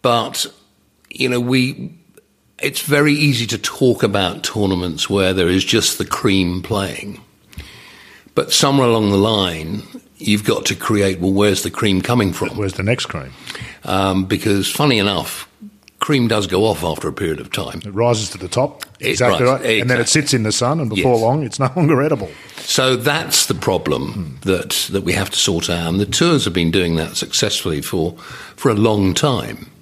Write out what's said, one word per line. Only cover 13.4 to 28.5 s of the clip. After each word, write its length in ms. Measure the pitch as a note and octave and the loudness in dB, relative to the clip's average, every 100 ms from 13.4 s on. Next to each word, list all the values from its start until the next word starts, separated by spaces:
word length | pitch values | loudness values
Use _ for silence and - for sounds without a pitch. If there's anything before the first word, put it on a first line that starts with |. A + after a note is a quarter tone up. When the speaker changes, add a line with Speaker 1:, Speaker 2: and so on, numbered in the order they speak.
| - - - - | -14 -12 -14 -14
Speaker 1:
Um, 420 | - F#2+ G2 F#2+ F#2+ | -2 0 2 0 0
because, 440 | G2+ A2 G2+ F#2+ | 0 0 0 0
funny 280 | - D3 A2+ | 0 2 4
enough, 520 | G2+ F#2 - - - _ - _ _ _ | 2 0 -4 -10 -14 _ -20 _ _ _
cream 280 | - C#3+ A#2 | 0 2 2
does 180 | A2 F#2 | 0 0
go 200 | F2+ A2 | 2 2
off 180 | E2+ | 2
after 240 | F2 D#2 D#2+ | -2 -2 -6
a 40 | |
period 260 | - F2 D2+ | -4 -4 -4
of 100 | - | -6
time. 300 | - D2 - | -8 -8 -10
Speaker 2:
It 120 | G#2 | -10
rises 340 | G2 A#2+ A2 G#2 | 0 0 0 -4
to 80 | F#2 | -10
the 100 | F#2 | -6
top. 360 | A#2+ C#3 - - - | -2 -2 -4 -18 -6
Speaker 1:
It 80 | A2+ | -4
Speaker 2:
Exactly 340 | G2 B2 F#2 B2 | 2 2 4 2
Speaker 1:
rises, 180 | C3 | 2
Speaker 2:
right. 160 | A#2 A2 | 2 2
And 80 | A#2+ | 2
then 80 | B2 | 0
it 40 | |
Speaker 1:
exactly. 180 | A#2 D#3 | 2 0
Speaker 2:
sits 120 | C#3+ | 2
in 80 | B2+ | 0
the 100 | G#2+ | 0
sun, 280 | - B2 D#3+ | 0 0 0
and 100 | B2 | -2
before 240 | G#2 C3 | 0 2
Speaker 1:
Yes. 80 | A#2 | 4
Speaker 2:
long, 200 | A2 D3 | 2 0
it's 140 | B2+ - | -4 -2
no 140 | C3 | -2
longer 280 | C3+ D#3 C3+ | 2 2 2
edible. 280 | D3 C3 F2+ - - - | 2 -2 -4 -12 -20 -14
Speaker 1:
So 360 | - - C3 B2 | -4 0 2 2
that's 500 | B2+ D3+ E3 - - | 0 0 0 0 0
the 80 | |
problem 580 | F2 - F2+ D2+ C2+ C#2+ | -2 0 0 0 -2 -4
Speaker 2:
Hmm. 360 | G2+ D#2+ C2 G2 | -6 -8 -6 -2
Speaker 1:
that, 200 | F2+ - - - | -2 0 -4 -2
that 100 | G2 | -2
we 120 | F2+ | -2
have 160 | F#2 F#2+ | -2 -2
to 80 | - | -2
sort 320 | - E2+ E2+ | 0 0 -2
out. 180 | E2+ E2 | -2 0
And 100 | F#2 | 0
the 60 | G2+ | 0
tours 380 | - E3+ D3+ | 2 2 2
have 80 | - | 0
been 160 | E2+ E2 | 0 2
doing 260 | F#2+ F2 E2 | 2 2 0
that 200 | D#2+ - | -2 -6
successfully 640 | - - G#2+ - F#2+ D2 | -4 -2 -2 -2 -4 -4
for, 320 | - F#2 E2 - - - - | -4 -2 -4 -6 -18 -18 -18